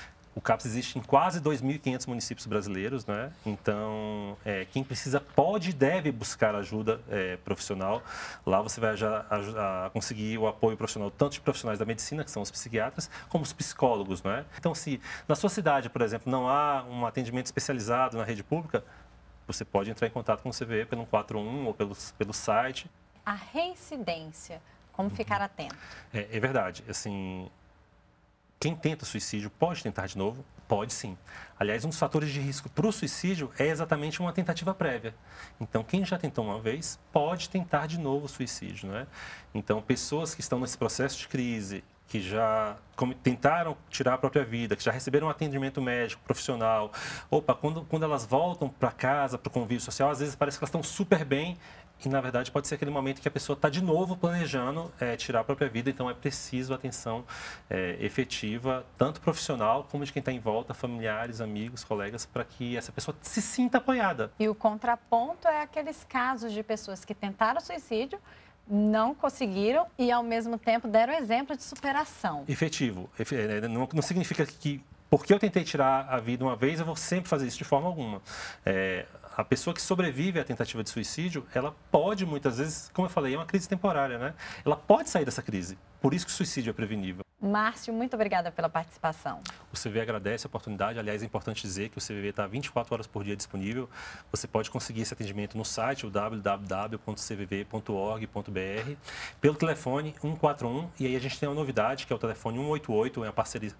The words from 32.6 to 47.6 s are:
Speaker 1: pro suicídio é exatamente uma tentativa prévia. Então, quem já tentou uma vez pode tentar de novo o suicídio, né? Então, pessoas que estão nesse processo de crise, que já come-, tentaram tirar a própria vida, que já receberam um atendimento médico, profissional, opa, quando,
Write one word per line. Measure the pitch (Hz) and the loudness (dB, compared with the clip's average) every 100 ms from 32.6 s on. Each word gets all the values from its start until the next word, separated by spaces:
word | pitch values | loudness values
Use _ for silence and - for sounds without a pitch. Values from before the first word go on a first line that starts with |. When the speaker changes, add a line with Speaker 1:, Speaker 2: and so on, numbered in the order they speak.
| - | -4
Speaker 1:
pro | - 202 | 0 2
suicídio | 214 - - 180 185 131 - | 2 -2 -2 -2 0 -2 0
é | 147 | 0
exatamente | 156 165 151 151 - | 2 0 0 0 -2
uma | 175 | -2
tentativa | 165 175 170 170 | 0 0 0 -2
prévia. | 190 160 120 113 - - - - - | 0 0 -2 -6 -10 -16 -18 -18 -10
Então, | 110 110 | -2 -2
quem | 110 180 190 | 0 0 0
já | 180 | -2
tentou | 151 - 107 | -2 -2 -2
uma | 104 | -2
vez | 113 139 160 - - | -2 -4 -6 -10 -2
pode | 156 151 180 - | 2 2 0 -2
tentar | 190 175 147 156 | -4 0 0 0
de | 170 | -2
novo | 147 139 147 | 0 0 -2
o | |
suicídio, | - 127 - 95 95 95 | -6 -6 -6 -10 -8 -6
né? | 104 139 - - - - | -6 -8 -12 -14 -14 -8
Então, | 113 104 107 | -4 2 2
pessoas | - 123 - 147 160 - | 2 0 0 -2 -2 -6
que | |
estão | - 123 | -2 -2
nesse | 123 - | -2 -2
processo | 117 - 135 - | -2 0 -2 -2
de | - | -4
crise, | 135 123 113 98 98 - _ - | -2 0 -2 -4 -8 -12 _ -6
que | 110 | -4
já | 90 107 113 110 107 104 - - | -2 2 4 4 0 -4 -12 -2
come-, | 127 127 | -2 2
tentaram | - 123 143 170 165 156 - | 2 4 4 4 0 -4 -8
tirar | - 123 | 0 2
a | 127 | 4
própria | 135 151 123 | 4 2 2
vida, | 117 117 104 | -2 0 0
que | |
já | - | 0
receberam | 120 - 139 156 | 0 2 2 2
um | |
atendimento | 143 156 139 135 135 | 0 -2 0 -2 -2
médico, | 127 123 117 - | 0 0 -2 -4
profissional, | - - - 123 113 110 107 - - - - | -2 0 0 2 4 4 2 -4 -8 -10 0
opa, | 151 147 | 2 4
quando, | 127 | 2